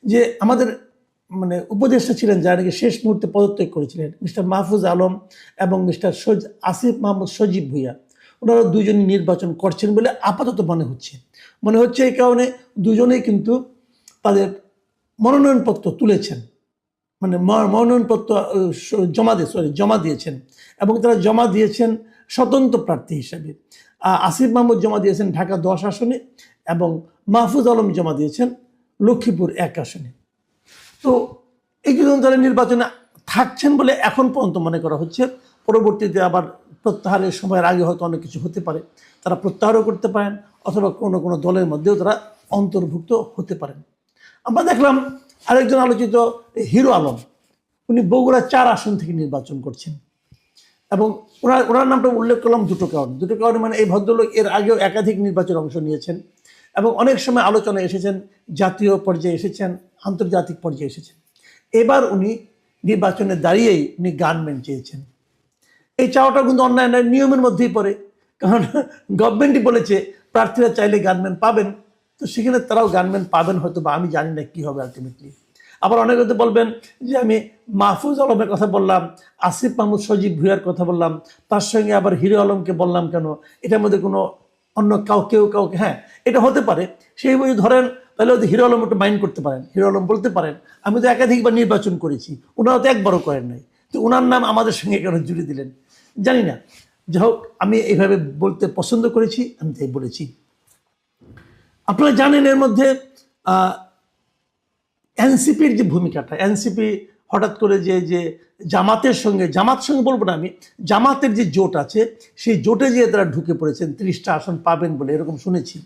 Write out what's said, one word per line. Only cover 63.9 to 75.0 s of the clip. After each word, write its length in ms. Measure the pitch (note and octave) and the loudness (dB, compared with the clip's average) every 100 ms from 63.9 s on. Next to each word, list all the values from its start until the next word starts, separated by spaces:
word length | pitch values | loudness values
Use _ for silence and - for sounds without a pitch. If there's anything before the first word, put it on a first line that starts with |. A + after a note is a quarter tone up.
| - | -4
উনি 140 | F3+ | -6
গানম্যান 480 | D3 D#3+ E3 D#3 C#3 | -2 -2 -2 -6 -10
চেয়েছেন। 400 | B2+ C3+ B2+ C#3 C#3 _ _ _ _ _ _ _ _ - | -10 -12 -12 -20 -20 _ _ _ _ _ _ _ _ -2
এই 100 | B3+ | 0
চাওয়াটা 340 | C4+ C4+ C4+ | 4 4 4
কিন্তু 200 | C4 C4 | 2 2
অন্যায় 260 | B3+ B3 B3 | 2 2 2
নয়, 140 | B3 | 2
নিয়মের 380 | A#3+ B3+ C#4 C4+ | 2 4 4 4
মধ্যেই 280 | B3 F#3 A#3+ | 2 2 0
পড়ে, 260 | A3 G3 G3+ - _ _ _ | 0 -2 -4 -10 _ _ _
কারণ 260 | F3+ A3+ D#3+ D4 - - _ G3 | 2 2 2 -2 -4 -10 _ 0
গভর্নমেন্টই 460 | A3+ G#3+ C#4 C4+ | 0 2 2 4
বলেছে 500 | A3+ A#3 D#3+ G3 G3 - _ | 4 2 2 -2 -2 -14 _
প্রার্থীরা 360 | A#3 A3+ - A#3+ | 0 0 2 0
চাইলে 300 | A#3 G#3 G#3 | 2 0 2
গানম্যান 360 | F#3+ F#3 F#3+ | 0 0 -2
পাবেন, 380 | F3+ G3 A3+ G3 G3 _ _ _ _ | 0 0 2 -2 -6 _ _ _ _
তো 80 | B3+ | -10
সেখানে 340 | - A#3 B3 | -4 0 0
তারাও 280 | B3 A3 A3 | 0 0 2
গানম্যান 360 | F3+ F3+ G3 | 0 -2 -4
পাবেন 320 | F3+ E3+ E3+ F#3+ | -2 -2 0 -2
হয়তো, 240 | E3 F3 | -4 -4
বা 140 | D#3 | -4
আমি 140 | D3 F3+ | -2 -2
জানি 260 | D3+ D#3 | -4 -4
না 80 | D#3 | -6
কী 220 | C#3+ E3+ | -10 -10
হবে 180 | D3 C#3 | -10 -8
ultimately। 480 | B2+ A#2 | -10 -12